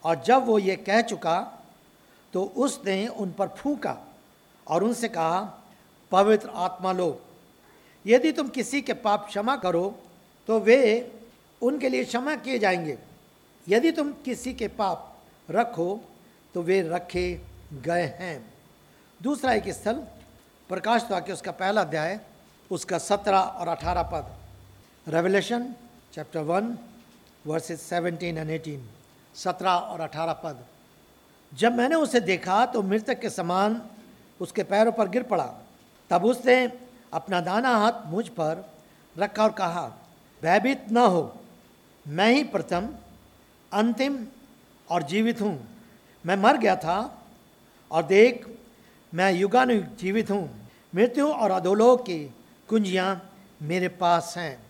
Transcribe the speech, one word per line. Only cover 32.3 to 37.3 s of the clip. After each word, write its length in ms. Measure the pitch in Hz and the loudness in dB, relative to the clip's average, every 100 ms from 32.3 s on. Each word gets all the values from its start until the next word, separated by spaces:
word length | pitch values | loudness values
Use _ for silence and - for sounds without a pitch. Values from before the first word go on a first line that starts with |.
| 185 180 190 247 | -2 2 2 2
तो 160 | 247 | 0
मृतक 380 | 196 214 220 240 | 0 -2 -2 -6
के 100 | 220 | -6
समान 600 | - 170 180 208 233 - - - - - _ | -6 -2 2 2 0 -6 -20 -20 -20 -20 _
उसके 220 | 180 - | -8 -6
पैरों 280 | 180 196 226 | 0 4 4
पर 180 | 226 202 | 4 0
गिर 140 | 208 | 0
पड़ा। 300 | 247 185 127 - - _ _ _ _ | 0 -2 -2 -8 -20 _ _ _ _
तब 160 | 175 202 | 2 2
उसने 460 | 247 254 254 247 - - - - | 2 4 4 4 -4 -20 -20 -8
अपना 280 | 160 - | -8 -2